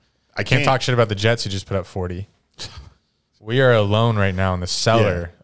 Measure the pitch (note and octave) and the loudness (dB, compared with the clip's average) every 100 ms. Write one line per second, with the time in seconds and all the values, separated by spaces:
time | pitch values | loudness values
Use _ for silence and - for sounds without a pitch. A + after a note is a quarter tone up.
0 | _ _ _ - G2+ C3 C#3 C3 - B2 | _ _ _ -8 -2 0 2 0 0 0
1 | A2 G2 A2+ A2+ G#2 F#2+ - G2 E2+ G2 | 0 0 0 0 -2 -8 -6 -6 -6 -8
2 | F2+ F2+ G2+ _ _ - - - - _ | -8 -8 -12 _ _ -18 -18 -18 -20 _
3 | _ _ _ _ G#2+ B2 C3+ A#2 G2+ G#2+ | _ _ _ _ -4 2 4 4 4 2
4 | A#2 A2 G2 F#2 F#2+ F2+ - - - A2+ | 2 2 0 0 -2 -2 -4 -2 2 2
5 | G2+ F2 E2 - | 2 0 -6 -14